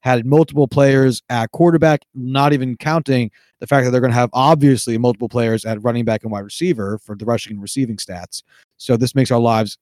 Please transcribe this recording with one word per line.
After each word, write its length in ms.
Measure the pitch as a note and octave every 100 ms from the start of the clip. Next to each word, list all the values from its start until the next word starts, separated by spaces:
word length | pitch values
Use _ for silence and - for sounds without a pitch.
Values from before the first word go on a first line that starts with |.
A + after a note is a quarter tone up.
had 240 | C3 B2 A#2+
multiple 420 | D3 D#3 C#3 C3+
players 540 | D3 C#3 C3+ C3+ A#2 _
at 220 | B2 A2+
quarterback, 500 | - E3+ E3 D#3+ D3 _ C3+
not 360 | B2+ C3+ C#3+
even 220 | C#3+ C3 A#2
counting 540 | D3+ E3 C#3 C3 A2+ _ _ _
the 80 | -
fact 180 | C#3 B2+
that 60 |
they're 100 | B2
gonna 100 | B2
have, 180 | A#2+ B2
obviously, 640 | B2 C3+ D#3+ C#3+ B2+ - A2+
multiple 320 | B2 A#2+ A#2
players 340 | B2 A2+ A2+
at 180 | A2 G#2+
running 200 | A#2 A#2+
back 200 | A2+ G#2+
and 80 | A2+
wide 80 | G#2
receiver 540 | G2+ - F3+ B2 G2 G#2+
for 180 | - G#2
the 80 |
rushing 300 | G#2 A#2 -
and 80 | G#2
receiving 340 | G2 - B2+ G#2+
stats. 440 | - F2 F2+ - _ _ _ _
So 200 | - A#2+
this 160 | B2 C#3
makes 140 | B2+
our 80 | A#2+
lives 380 | A#2 A2 G#2 -